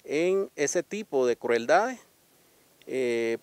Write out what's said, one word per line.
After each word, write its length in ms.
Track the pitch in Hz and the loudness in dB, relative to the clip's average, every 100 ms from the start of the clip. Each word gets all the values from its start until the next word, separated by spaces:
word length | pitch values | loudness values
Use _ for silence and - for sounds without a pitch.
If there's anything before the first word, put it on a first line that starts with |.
en 480 | - 147 175 196 196 - | -6 -2 0 0 -2 -2
ese 260 | 143 180 | -2 -2
tipo 420 | - 208 220 135 123 | -4 -8 -4 0 2
de 120 | 117 | 0
crueldades, 640 | 120 117 120 165 233 240 - _ _ _ _ _ _ _ - | 0 0 4 2 2 -6 -18 _ _ _ _ _ _ _ -8
eh, 480 | 131 123 117 113 117 | -4 -2 -2 -2 -4